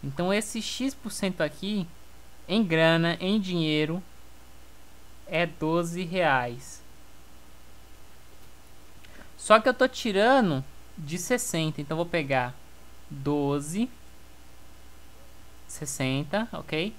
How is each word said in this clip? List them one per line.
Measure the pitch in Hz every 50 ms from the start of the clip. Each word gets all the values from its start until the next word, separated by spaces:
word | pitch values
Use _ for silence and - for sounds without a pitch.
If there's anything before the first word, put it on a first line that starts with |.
| -
Então | 139 139 147 175 180 196
esse | 208 220 - - 226
X | 214 - - - 247 269 262
por | - - 226
cento | - - - 190 185 -
aqui, | 165 151 143 - - 196 214 202 175 - - - - - - - - - - - -
em | - 175 220 226
grana, | 175 160 160 160 160 165 165 165 170 170 -
em | 175 185 202 220
dinheiro, | 196 185 180 170 160 156 151 151 156 151 165 185 190 - - - - - - - - - - - - - - - - - - - - - - - -
é | - 185 160 175
doze | 170 - - 160 156 165 170 175 170 170 175 185
reais. | 165 175 190 175 156 139 127 123 123 120 123 - - - - - - - - - - - - - - - - - - - - - - - - - - - - - - - - - - - - - - - - - - - - - - - - - - - - - - -
Só | - - - 214 226
que | 220 269
eu | 247
tô | - 254 262
tirando | - - - 233 202 190 208 233 262 277 240 185 151 131 135 - - - - - -
de | - 160 143 160 180
sessenta, | 170 - 254 240 - - - 165 160 156 151 -
então | 147 139 160
vou | 160 170
pegar | 170 170 170 151 135 135 131 123 123 131 - - - - - - - - - - -
doze, | 147 139 135 143 147 147 143 139 143 143 143 151 165 202 233 254 - - - - - - - - - - - - - - - - - - - - - - - - - - - - - - - - - - - -
sessenta, | - - 156 143 - - 135 131 131 135 147 143 - 202 226 233 -
ok? | - - - - 156 170 220 220